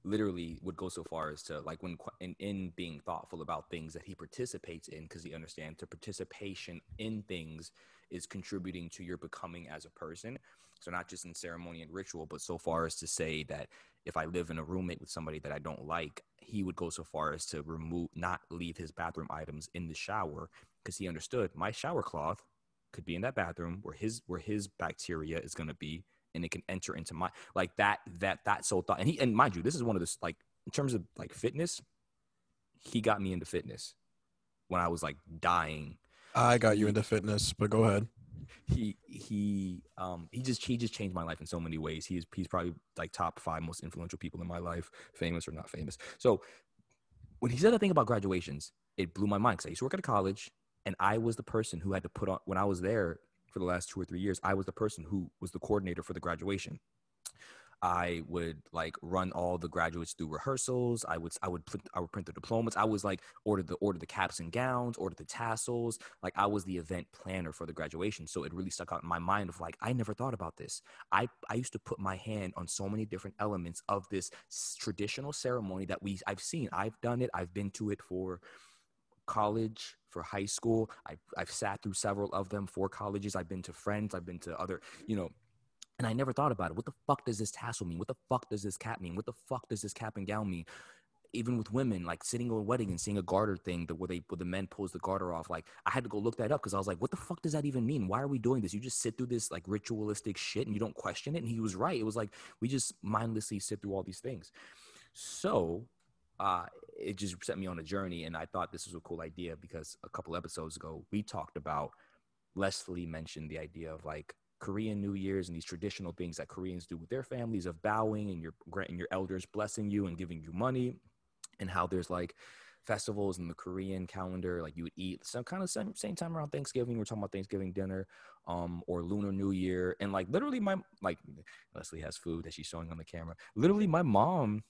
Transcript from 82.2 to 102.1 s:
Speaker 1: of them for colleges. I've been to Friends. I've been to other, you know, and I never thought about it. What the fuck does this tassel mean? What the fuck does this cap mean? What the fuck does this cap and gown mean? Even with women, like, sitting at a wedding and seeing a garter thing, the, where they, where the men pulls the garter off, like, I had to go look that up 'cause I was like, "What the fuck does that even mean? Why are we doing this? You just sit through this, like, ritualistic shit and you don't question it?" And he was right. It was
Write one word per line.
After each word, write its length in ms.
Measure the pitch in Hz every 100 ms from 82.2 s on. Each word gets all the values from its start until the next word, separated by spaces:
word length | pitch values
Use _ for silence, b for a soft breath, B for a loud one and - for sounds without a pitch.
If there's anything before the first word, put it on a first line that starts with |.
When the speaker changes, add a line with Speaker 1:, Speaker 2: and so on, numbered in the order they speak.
| 101
Speaker 1:
of 160 | 95 95
them 180 | 104 98
for 220 | - 95
colleges. 460 | - 101 101 101 95
I've 140 | 85
been 120 | 92
to 100 | 90
Friends. 400 | 85 - 104 107 92
I've 100 | 87
been 140 | 87
to 200 | 87 82
other, 220 | 92 92 B B -
you 80 | 107
know, 140 | 85 - _ _ _ _ - -
and 60 | 117
I 60 |
never 180 | 120 131
thought 180 | 123 147
about 200 | 107 85
it. 40 | 82
What 80 | -
the 80 | - -
fuck 180 | 139 -
does 140 | 104
this 120 | 110
tassel 360 | - 117 120 87
mean? 100 | 85
What 100 | -
the 80 | 131 _
fuck 200 | 127 -
does 140 | 107
this 140 | 101 -
cap 240 | 113 117
mean? 140 | 90 90
What 100 | 110
the 80 | 117 -
fuck 200 | 127 -
does 140 | 110
this 120 | 104
cap 240 | - 110 107
and 100 | 95
gown 220 | 107 104
mean? 160 | 87 82 B B B B _ _
Even 240 | 117 117 120
with 160 | 107
women, 320 | 117 131 95 85
like, 180 | 85
sitting 240 | - 120 120
at 60 |
a 80 | 110
wedding 280 | 104 123 101
and 120 | 87
seeing 160 | - 101
a 40 |
garter 360 | 87 92 107 92
thing, 280 | - 87 82
the, 80 | 82
where 120 | 90
they, 160 | 90 -
where 80 | 87
the 80 | 87
men 200 | 95 95
pulls 260 | - 95
the 60 | 87
garter 340 | 92 95 90
off, 160 | 82 82
like, 160 | 85 - B -
I 60 |
had 120 | 135
to 60 | 117
go 100 | 107
look 180 | 113 113
that 160 | 107
up 80 | 120
'cause 120 | -
I 40 | 98
was 100 | 98
like, 120 | 87
"What 100 | 127
the 60 | 190
fuck 240 | - 170
does 100 | 165
that 140 | 151 143
even 200 | 131 117
mean? 220 | 147 92
Why 140 | 110
are 80 | 139
we 100 | 135
doing 220 | 113 131
this? 120 | 95
You 60 | 101
just 220 | 123 -
sit 160 | 120 110
through 100 | 123
this, 240 | 120 -
like, 120 | 87 90
ritualistic 680 | 104 - 110 107 104 - 95
shit 300 | - 104 -
and 80 | 104
you 40 |
don't 160 | 110 -
question 400 | 92 - - 160
it?" 40 |
And 80 | 120
he 100 | 117
was 160 | 110 92
right. 240 | 147 147
It 60 |
was 100 | 110